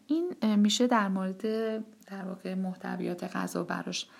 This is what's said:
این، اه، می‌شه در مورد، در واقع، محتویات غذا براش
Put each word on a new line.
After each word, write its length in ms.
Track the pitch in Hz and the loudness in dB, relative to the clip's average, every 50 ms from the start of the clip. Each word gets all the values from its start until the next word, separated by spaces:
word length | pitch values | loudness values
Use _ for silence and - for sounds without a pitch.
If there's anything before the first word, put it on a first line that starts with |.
| _ | _
این، 280 | - 294 320 349 359 - - | -2 0 0 0 -2 -2 0
اه، 140 | - 220 214 | 2 4 6
می‌شه 320 | 208 208 214 208 - 247 | 6 6 6 6 4 4
در 200 | 247 247 220 202 | 6 6 4 4
مورد، 340 | 196 190 190 190 190 190 190 - 220 220 220 226 220 220 220 220 - - - - | 4 0 0 -2 -2 -4 -4 -4 -2 -2 -2 -2 -2 -4 -4 -6 -10 -14 -20 -18
در 200 | - 196 196 190 | -16 -12 -10 -8
واقع، 300 | 185 185 190 - 185 185 | -8 -8 -8 -8 -6 -4
محتویات 800 | 185 190 185 185 - - 185 185 185 175 - 175 180 190 185 190 | -4 -4 -4 -6 -6 -6 -6 -4 -4 -2 -4 -4 -4 -6 -6 -4
غذا 280 | 180 185 180 - 175 170 | -4 -4 -2 -2 -4 -4
براش 440 | 170 - 180 - - 175 - - - - | -2 -4 -4 -4 -4 -6 -6 -6 -10 -14